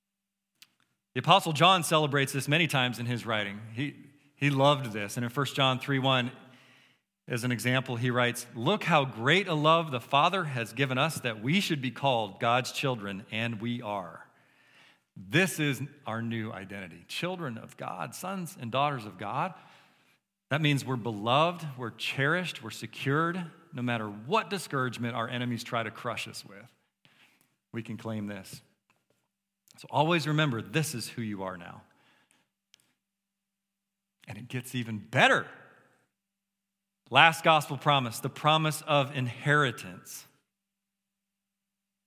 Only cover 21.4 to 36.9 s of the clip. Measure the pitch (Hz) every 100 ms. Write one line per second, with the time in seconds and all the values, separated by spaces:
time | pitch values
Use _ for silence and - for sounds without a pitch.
21.4 | 170 175 156 123 113 - - - 143 175
22.4 | 170 - 113 - 113 - 135 143 165 185
23.4 | 165 - - 131 123 117 107 104 117 175
24.4 | 165 190 - 143 123 110 120 120 117 123
25.4 | 123 117 - 120 110 - 120 107 117 -
26.4 | - 98 - _ _ _ _ _ _ _
27.4 | _ _ _ 113 113 107 110 110 104 101
28.4 | 95 - _ _ _ _ _ _ _ _
29.4 | _ _ _ - - 123 156 170 147 151
30.4 | 151 113 95 139 151 117 - - 110 98
31.4 | 95 90 87 98 - _ _ _ _ _
32.4 | _ _ _ _ _ _ _ _ _ _
33.4 | _ _ _ _ _ _ _ _ - -
34.4 | 123 127 - 127 117 107 - 165 247 208
35.4 | - - - _ _ _ _ _ _ _
36.4 | _ _ _ _ _